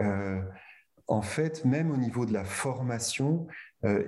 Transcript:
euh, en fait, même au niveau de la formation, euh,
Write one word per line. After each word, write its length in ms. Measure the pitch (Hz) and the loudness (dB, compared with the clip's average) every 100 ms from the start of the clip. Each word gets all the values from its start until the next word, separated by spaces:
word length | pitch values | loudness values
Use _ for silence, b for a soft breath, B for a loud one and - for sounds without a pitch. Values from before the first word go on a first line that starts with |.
euh, 400 | 104 98 98 95 92 95 B B B _ - | 2 2 0 -2 -4 -8 B B B _ -2
en 140 | 110 | 0
fait, 420 | 101 - 160 160 | 0 -2 -2 2
même 260 | 131 143 160 | 2 2 2
au 80 | 139 | 2
niveau 280 | 120 123 117 | 0 0 0
de 80 | |
la 100 | 107 | 0
formation, 1040 | 98 - 139 123 127 117 - - 139 170 165 B B - 104 | -2 -4 -4 -2 -2 -2 -2 0 2 2 -2 B B -2 2
euh, 200 | 101 | 2